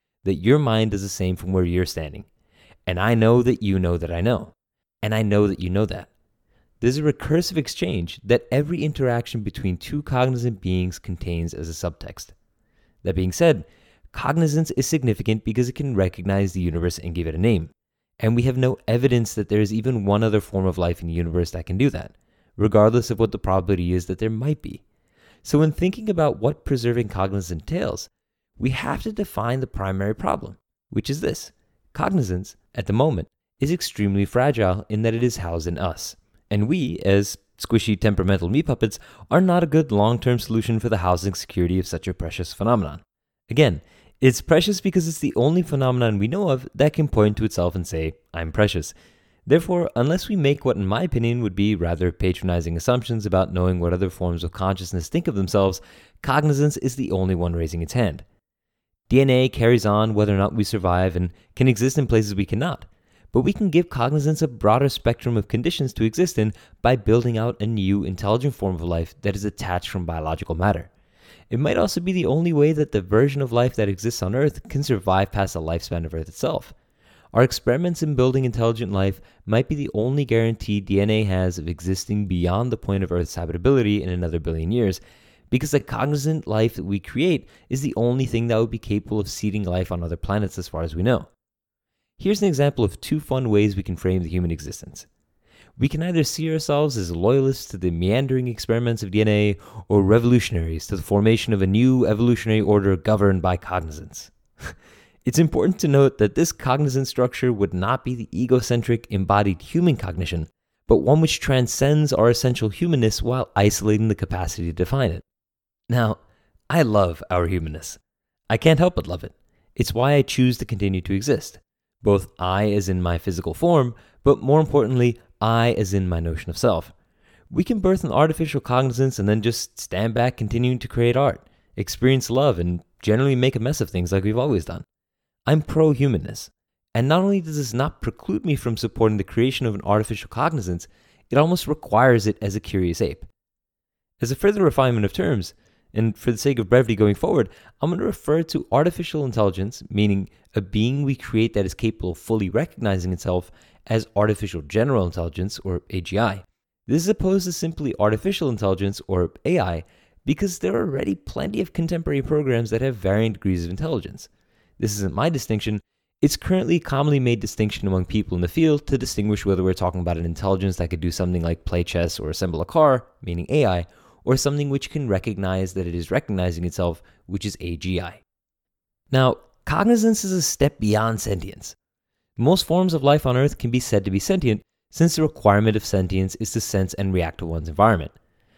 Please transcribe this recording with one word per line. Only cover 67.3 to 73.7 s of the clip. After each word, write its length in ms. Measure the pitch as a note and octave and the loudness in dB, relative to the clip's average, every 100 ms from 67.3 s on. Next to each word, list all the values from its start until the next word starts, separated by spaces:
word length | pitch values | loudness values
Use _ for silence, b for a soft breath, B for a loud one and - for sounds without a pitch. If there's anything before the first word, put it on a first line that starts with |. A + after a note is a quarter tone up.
| A2 | -2
out 240 | A#2 - | -2 -2
a 60 | G#2 | -2
new 360 | A2 F#2+ G2+ | 0 0 0
intelligent 520 | F2+ F2+ G2+ A#2 C#3 - | -2 -4 0 0 0 -2
form 180 | G2 | -4
of 80 | E2+ | -4
life 320 | E2+ E2 E2+ - | -4 -4 -4 -6
that 140 | G2+ G2 | -6 -4
is 80 | |
detached 460 | G2+ - F#2+ F2+ - | -6 -8 -6 -6 -4
from 160 | G2 E2 | -6 -6
biological 500 | E2 D#2 D#2+ - E2 | -6 -4 -6 -6 0
matter. 340 | G2 E2+ - _ b b b b b | 0 0 -4 _ b b b b b
It 80 | A#2+ | -2
might 180 | D3 - | 0 2
also 240 | G3 - | 0 0
be 120 | F3 | -2
the 120 | F#3 D3+ | 0 2
only 260 | D3+ E3+ | 2 2
way 200 | D3+ D3 | 4 4
that 220 | D3+ C#3+ | 4 0
the 80 | G#2 | -2
version 420 | F#2 G#2+ C#3 C#3 | 2 4 4 0
of 80 | B2+ | 0
life 240 | A#2 B2 | 2 2